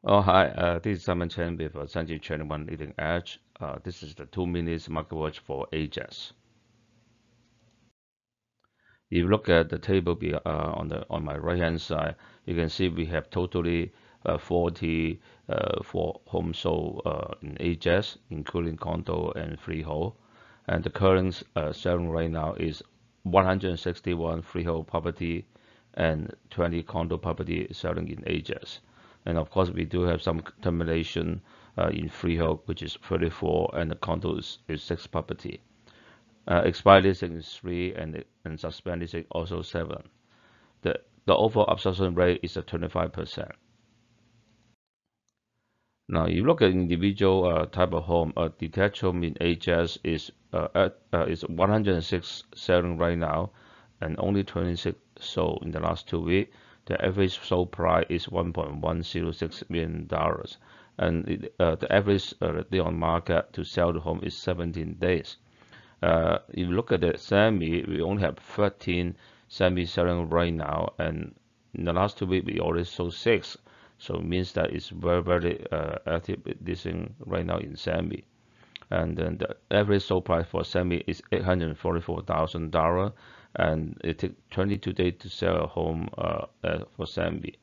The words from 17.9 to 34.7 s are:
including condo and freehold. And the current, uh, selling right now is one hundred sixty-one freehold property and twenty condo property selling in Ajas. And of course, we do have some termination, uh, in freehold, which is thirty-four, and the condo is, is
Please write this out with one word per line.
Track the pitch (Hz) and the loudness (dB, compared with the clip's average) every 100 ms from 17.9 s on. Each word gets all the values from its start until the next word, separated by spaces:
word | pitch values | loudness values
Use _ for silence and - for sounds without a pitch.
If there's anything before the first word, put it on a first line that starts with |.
| 87 104 - _ | 2 2 -10 _
including | 78 73 87 85 80 | -10 -4 -2 -2 -4
condo | 85 82 - 82 82 | -4 -4 -2 -2 -2
and | - 80 78 | -6 -8 -10
freehold. | - 80 78 76 90 - _ - - - - | -8 -8 -4 -4 -4 -6 _ -20 -20 -14 -4
And | 87 | -2
the | 82 | -2
current, | - 95 92 92 87 - - | 2 6 6 4 -2 -6 -4
uh, | 78 | -4
selling | 78 87 87 85 | -2 0 0 0
right | 82 82 | 0 0
now | 80 78 | -2 -4
is | - 82 78 - _ _ _ | -2 -4 -4 -14 _ _ _
one | 92 92 | 4 6
hundred | 92 95 95 85 | 6 4 0 -2
sixty-one | 90 85 - 87 82 82 | -4 -4 -2 -2 -2 -2
freehold | 82 87 85 82 78 | -4 -4 -2 -2 -2
property | 85 85 80 85 82 - _ _ _ _ | -2 -2 -4 -4 -4 -6 _ _ _ _
and | - 80 78 - - _ | 0 2 2 -4 -10 _
twenty | - 85 85 | -2 0 0
condo | 80 90 85 82 | -4 -4 -2 -2
property | 87 82 82 82 - | -2 -4 -4 -4 -4
selling | - 85 82 82 | -6 -4 -4 -4
in | 80 | -8
Ajas. | - 80 - - - - _ - - - - | -4 -4 -4 -10 -10 -18 _ -20 -20 -12 -2
And | 82 | -2
of | 78 | 0
course, | - 90 | 2 2
we | 87 | 0
do | 80 90 | -2 0
have | 90 85 | 2 2
some | 90 82 76 - | 0 -2 -6 -4
termination, | 90 85 82 82 80 85 82 85 - - - - | -2 0 2 0 0 -2 -2 -4 -8 -20 -12 -2
uh, | 85 | 0
in | 80 80 | 0 -6
freehold, | - 85 82 82 80 | -4 0 2 2 0
which | - 90 | -4 -8
is | 80 - | -8 -12
thirty-four, | - 87 85 82 82 82 82 | -2 0 0 0 0 2 0
and | - 82 | 0 -4
the | 80 | -4
condo | - 85 87 78 | -2 -2 -2 -4
is, | - - | -6 -14
is | - | -8